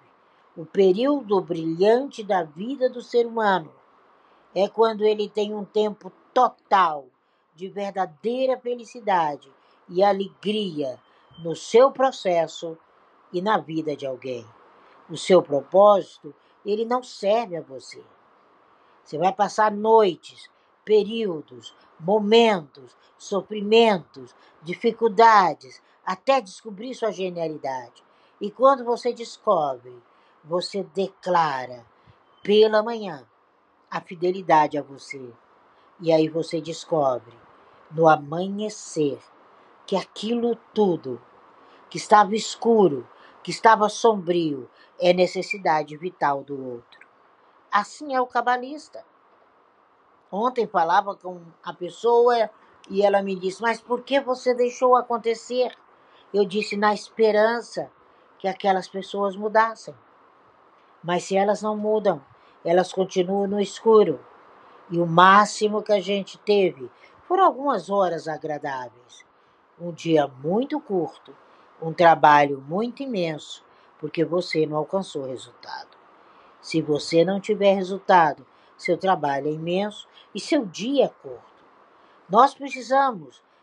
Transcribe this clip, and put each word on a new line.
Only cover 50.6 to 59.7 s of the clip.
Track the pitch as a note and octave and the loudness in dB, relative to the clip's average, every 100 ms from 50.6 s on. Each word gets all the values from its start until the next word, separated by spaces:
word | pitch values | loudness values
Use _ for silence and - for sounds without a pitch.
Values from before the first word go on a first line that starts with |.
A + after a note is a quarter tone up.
| A3 | -2
falava | F#3 E3 F#3 G3+ F#3+ | 0 2 2 0 -6
com | F3+ F3+ E3+ _ | -12 -14 -18 _
a | F3 | -16
pessoa | E3 F3 - A3+ A#3+ A#3+ A#3+ G#3+ - _ _ - | -12 -12 -4 2 4 4 4 0 -6 _ _ -8
e | G3 | 0
ela | G3+ G3 | 2 2
me | G3 F#3 | -2 -6
disse, | F#3 F3+ | -6 -4
"Mas | A3+ A3+ | -4 -4
por | - A#3+ | -4 -6
que | B3 C#4 | -2 -2
você | A#3 B3+ B3 | -2 -4 -2
deixou | A#3+ B3 B3 B3+ B3 | 0 -2 0 4 4
acontecer?" | A#3+ A#3 A3+ A3+ - B3 B3 - _ _ _ _ _ | 2 -4 -4 -6 -4 -4 -4 -6 _ _ _ _ _
Eu | G3 G3 | -2 0
disse, | G3 G3+ G3+ | -2 -4 0
"Na | G#3 | 0
esperança | G#3 - - A3 G#3 A3 A#3 A3 - C#3 _ _ _ _ _ | 0 -6 0 2 4 2 0 -8 -10 -10 _ _ _ _ _
que | F#3+ | -8
aquelas | F3+ G3+ F#3+ F3+ | -4 0 0 -2
pessoas | G3 F#3 G3+ G3+ F#3+ | -12 -10 -4 -4 -4
mudassem." | G#3+ G#3+ A3+ | -2 0 0